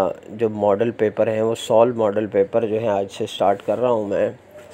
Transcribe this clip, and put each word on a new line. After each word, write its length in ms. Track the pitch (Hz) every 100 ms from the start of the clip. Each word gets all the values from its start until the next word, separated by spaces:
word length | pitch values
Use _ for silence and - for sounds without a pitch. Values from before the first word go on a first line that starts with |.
| 92 - -
जो 180 | 107 113
मॉडल 420 | 104 104 101 117
पेपर 380 | 113 107 - 110
हैं 140 | 110
वो 120 | 113
सॉल्व 420 | 113 - 113 120 117
मॉडल 300 | 107 104 107
पेपर 380 | 101 98 117
जो 120 | 113 110
है 120 | 113
आज 220 | 98 98
से 160 | - 107
स्टार्ट 360 | - 98 98
कर 160 | - 107
रहा 120 | 123
हूँ 180 | 113 101
मैं। 280 | 90 107 117 - - -